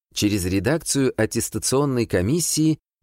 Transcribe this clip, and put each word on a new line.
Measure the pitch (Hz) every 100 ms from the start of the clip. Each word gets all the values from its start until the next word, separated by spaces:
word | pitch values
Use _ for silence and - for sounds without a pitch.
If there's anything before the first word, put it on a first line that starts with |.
| _ -
через | 104 101 87
редакцию | 98 98 160 - 139 131 -
аттестационной | 110 117 - 107 - 131 143 123 113
комиссии | 95 95 175 - - 160 151 _ _